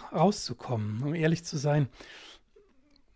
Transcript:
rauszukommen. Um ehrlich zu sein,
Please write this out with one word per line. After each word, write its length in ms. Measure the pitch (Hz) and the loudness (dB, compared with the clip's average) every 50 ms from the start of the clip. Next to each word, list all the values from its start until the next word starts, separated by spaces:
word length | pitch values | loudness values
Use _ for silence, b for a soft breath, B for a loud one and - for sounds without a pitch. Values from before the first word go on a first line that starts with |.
| - - - | -6 -4 0
rauszukommen. 920 | 147 160 196 202 - - - 113 - - - 123 110 107 107 107 110 139 | 4 4 4 4 2 -4 -8 -8 -8 -6 -4 -4 -4 -2 -4 -4 -4 -4
Um 120 | 147 160 | -2 0
ehrlich 280 | 165 156 160 165 165 - | 0 2 2 2 0 -2
zu 140 | - - | -4 -6
sein, 320 | 143 131 147 147 151 139 - B B B B B B B B B B B B _ - _ _ _ _ _ _ _ _ _ _ _ | -2 2 2 4 4 2 0 B B B B B B B B B B B B _ -20 _ _ _ _ _ _ _ _ _ _ _